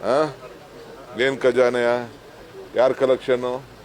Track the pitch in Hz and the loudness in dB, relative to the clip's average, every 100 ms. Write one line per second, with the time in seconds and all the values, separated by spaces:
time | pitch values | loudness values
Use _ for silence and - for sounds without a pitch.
0 | 95 135 156 139 - - - - - - | 0 0 0 -6 -18 -20 -20 -20 -20 -20
1 | - 101 131 135 131 123 123 123 120 120 | -16 -2 -2 2 2 4 2 2 0 0
2 | 120 110 - - - - - 110 131 127 | -4 -14 -20 -20 -20 -20 -10 2 2 2
3 | 131 127 - 127 123 127 135 - | 0 0 0 -2 -2 -8 -12 -20